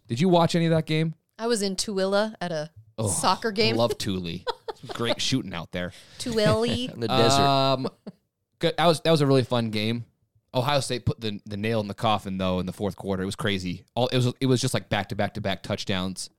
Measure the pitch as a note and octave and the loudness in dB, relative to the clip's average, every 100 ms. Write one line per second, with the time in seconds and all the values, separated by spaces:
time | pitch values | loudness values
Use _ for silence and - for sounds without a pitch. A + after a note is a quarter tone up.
0 | - A#2+ F#3+ F3 E3 E3+ E3 D#3+ D#3 D#3 | -6 -2 2 4 4 2 0 0 0 -2
1 | D#3+ - _ - A#3 A3 G3+ F#3 - F#3+ | -2 -6 _ -8 -4 -2 -2 -4 -4 -2
2 | F#3+ G3+ A3 A3 F3 D#3+ D#3 - - - | 0 0 0 -4 -6 -6 -8 -14 -14 -4
3 | G2+ - G3 F#3+ A3+ G3 A3 A3+ G3+ G#3 | -2 0 2 2 0 0 2 4 2 0
4 | G3+ - E2+ F2+ - - - - - - | -4 -4 -4 -6 -8 -8 -12 -14 -10 -4
5 | A#2+ - - C3 F#2+ E2+ D#2+ F2+ F2 - | -2 -2 0 0 -2 -8 -8 -6 -8 -10
6 | - - B3 A3 G#3 A3 A#3+ A#3 B3 - | -18 -12 -4 2 4 4 0 -2 -6 -6
7 | A#2 C3 C3+ C#3 C#3 C3+ C3+ C3 C3+ - | 0 4 6 6 4 4 2 2 -2 -8
8 | G#3+ - _ _ _ _ E3 D#3 E3+ D#3 | -20 -20 _ _ _ _ -2 2 2 4
9 | D#3+ D#3+ C#3+ C3+ A#2+ A#2+ A2+ G#2+ G#2+ A#2+ | 4 4 6 4 4 0 0 -2 -2 -4
10 | A#2 _ _ _ _ B2+ B2+ C#3+ - B2 | -8 _ _ _ _ -2 0 0 0 -4
11 | - - A2 G#2 G#2 G2+ A2 A2+ G#2 - | -4 -4 -6 -6 -8 -4 -2 0 -2 -2
12 | A2+ G#2+ G2 F#2+ F#2 F#2 F2+ - G2+ - | 0 0 -2 -2 0 0 -2 -4 -6 -4
13 | G2 F#2+ F#2+ - G#2+ F#2+ F2+ F2 - A#2 | -4 -4 -4 -2 -2 0 -2 -6 -6 -2
14 | A#2+ B2+ B2 - C3 A#2+ C3 G#2+ - G#2 | 0 2 0 2 2 2 2 -2 -2 -2
15 | F#2+ G2+ G2+ G2+ G2 F#2 - G2+ - F#2+ | -2 -2 -4 -4 -4 -4 -4 -6 -2 -4
16 | F#2+ F2+ - | -4 -6 -12